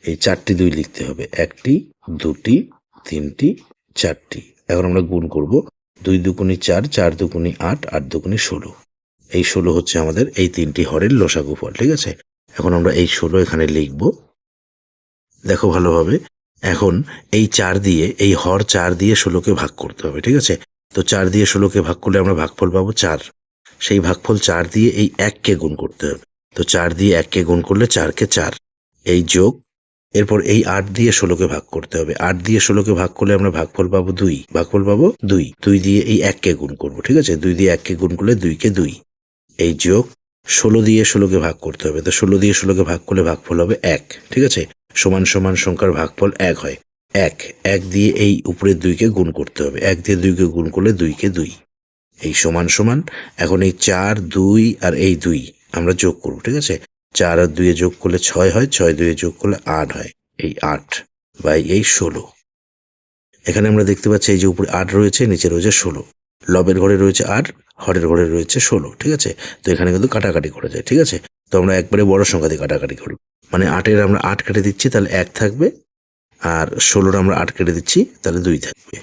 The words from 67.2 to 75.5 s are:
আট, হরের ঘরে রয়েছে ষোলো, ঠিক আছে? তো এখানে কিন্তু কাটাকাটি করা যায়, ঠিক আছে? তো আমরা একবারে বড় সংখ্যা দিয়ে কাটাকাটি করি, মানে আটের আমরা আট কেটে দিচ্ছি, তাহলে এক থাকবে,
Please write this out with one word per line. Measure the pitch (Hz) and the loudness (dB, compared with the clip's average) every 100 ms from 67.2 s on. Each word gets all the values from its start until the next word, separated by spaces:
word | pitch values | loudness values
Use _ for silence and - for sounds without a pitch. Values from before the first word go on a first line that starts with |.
| 87 101 | -2 -2
আট, | - - _ _ | -4 -8 _ _
হরের | - 90 82 | -2 0 2
ঘরে | 85 87 | 2 2
রয়েছে | 82 82 - | 0 -2 -2
ষোলো, | - - - - | 0 0 -2 -6
ঠিক | 143 151 | -4 -2
আছে? | - - - - | -2 -6 -14 -10
তো | - | -2
এখানে | 87 87 | 0 2
কিন্তু | 92 123 110 | 2 0 0
কাটাকাটি | 101 82 76 71 | 0 -2 -4 -8
করা | - | -10
যায়, | 76 - | -10 0
ঠিক | 139 156 | 2 2
আছে? | - - _ _ | -2 -10 _ _
তো | 95 | 0
আমরা | 92 92 | 2 2
একবারে | 87 104 101 | 0 2 4
বড় | 95 98 | 4 2
সংখ্যা | 90 80 | 0 -2
দিয়ে | 78 | -2
কাটাকাটি | 71 73 69 67 | -4 -4 -4 -10
করি, | - - _ _ _ | -12 -16 _ _ _
মানে | 87 92 82 | 0 0 0
আটের | 101 107 101 | 2 2 4
আমরা | 101 - | 2 0
আট | 98 - | -4 -2
কেটে | 104 101 | 0 0
দিচ্ছি, | 98 135 | 0 0
তাহলে | 120 101 95 | 0 0 -2
এক | 87 - | -4 -2
থাকবে, | 107 | -4